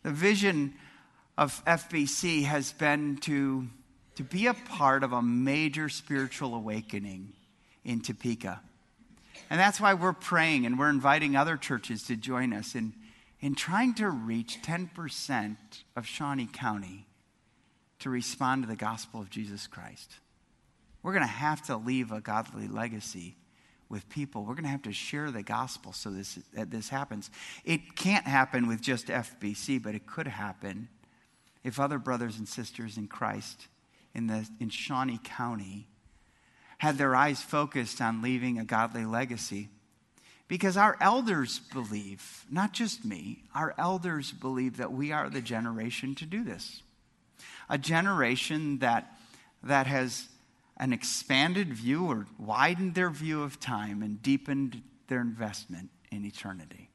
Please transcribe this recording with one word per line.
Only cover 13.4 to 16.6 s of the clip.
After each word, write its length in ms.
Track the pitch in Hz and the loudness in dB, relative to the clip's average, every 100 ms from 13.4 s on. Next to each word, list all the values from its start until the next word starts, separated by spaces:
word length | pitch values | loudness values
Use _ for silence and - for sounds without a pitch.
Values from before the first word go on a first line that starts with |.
| 139 | -2
trying 400 | 139 156 190 254 | -2 0 2 2
to 160 | 220 208 | 2 0
reach 500 | 143 110 113 117 - | 0 -2 -2 -2 -8
ten 280 | - 170 180 | -4 -4 -4
percent 960 | - 160 - - 127 107 107 - - - | -8 -8 -8 -2 0 0 -6 -14 -20 -12
of 100 | - | -10
Shawnee 440 | 110 - 143 139 113 | -8 -6 -2 -2 -4
County 540 | - | -4